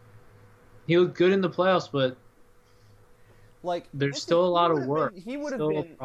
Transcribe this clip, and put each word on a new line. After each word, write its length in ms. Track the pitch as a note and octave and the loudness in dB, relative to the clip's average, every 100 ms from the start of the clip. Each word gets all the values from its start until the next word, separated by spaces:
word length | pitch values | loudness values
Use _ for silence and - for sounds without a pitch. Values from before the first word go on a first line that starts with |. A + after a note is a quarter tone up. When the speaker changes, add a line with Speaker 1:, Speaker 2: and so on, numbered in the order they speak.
| - - - - - - - - - | -20 -20 -20 -20 -20 -20 -20 -10 0
Speaker 1:
He 120 | F3 | 2
looked 180 | F3+ - | 2 2
good 160 | F3 | 2
in 80 | G3 | 2
the 100 | F3+ | 0
playoffs, 400 | E3 F#3 F3+ - | 0 2 0 0
but 260 | C#3+ C3 B2+ - _ _ _ _ _ - - _ _ _ - - _ | -2 -2 -4 -18 _ _ _ _ _ -20 -20 _ _ _ -20 -20 _
Speaker 2:
Like, 260 | F3 F3 - | -6 -6 -6
Speaker 1:
there's 200 | C#3+ C#3 | -4 -4
Speaker 2:
this 100 | C#3 | -4
Speaker 1:
still 220 | - E3+ | 0 2
Speaker 2:
is, 20 | F3+ | 4
Speaker 1:
a 20 | |
lot 220 | E3+ E3+ | 4 2
Speaker 2:
he 20 | |
Speaker 1:
of 100 | D3+ | 2
Speaker 2:
would've 120 | B2+ | -2
Speaker 1:
work. 200 | D3+ C#3+ | -2 -2
Speaker 2:
been, 60 | F3+ | -6
he 160 | F#3+ C#4+ | -12 -10
would've 300 | D4 B3+ D3+ | -8 -4 -2
Speaker 1:
Still 120 | D3+ | -2
a 60 | |
Speaker 2:
been, 140 | D#3+ - | -6 -8